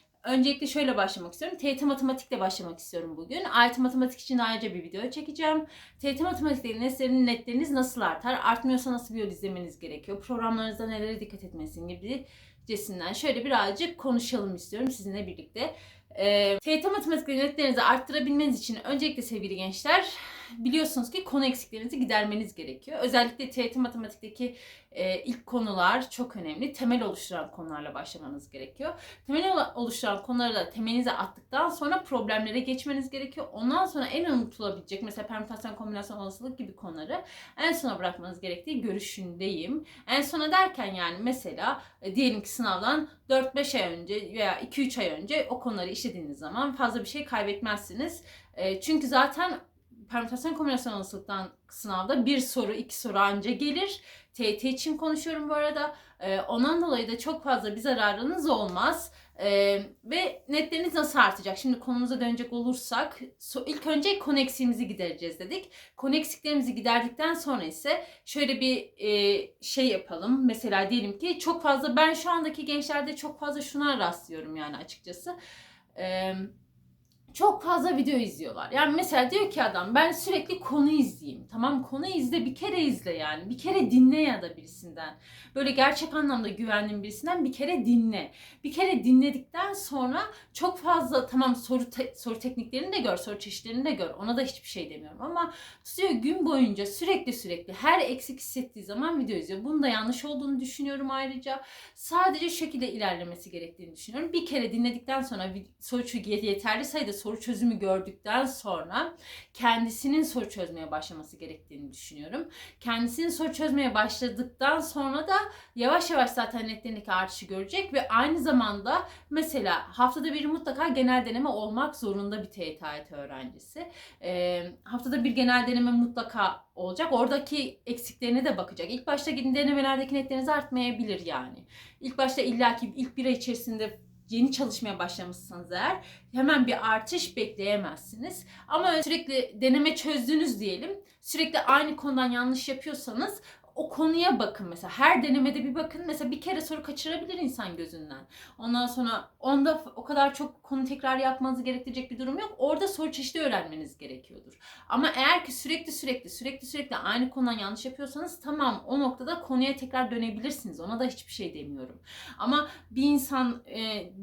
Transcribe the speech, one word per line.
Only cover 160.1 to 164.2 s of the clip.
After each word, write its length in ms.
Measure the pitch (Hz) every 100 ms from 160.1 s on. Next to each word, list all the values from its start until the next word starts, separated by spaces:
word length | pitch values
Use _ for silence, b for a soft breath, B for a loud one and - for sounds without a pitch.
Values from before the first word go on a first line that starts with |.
dönebilirsiniz. 680 | 233 226 208 254 - 208 156
Ona 200 | 175 226
da 40 |
hiçbir 280 | 254 - -
şey 220 | - 175
demiyorum. 480 | 151 143 139 127 - - B B B
Ama 320 | 220 294 294 B B
bir 120 | 233
insan, 600 | 285 294 262 269 247 240 -
e, 460 | 220 220 208 180 190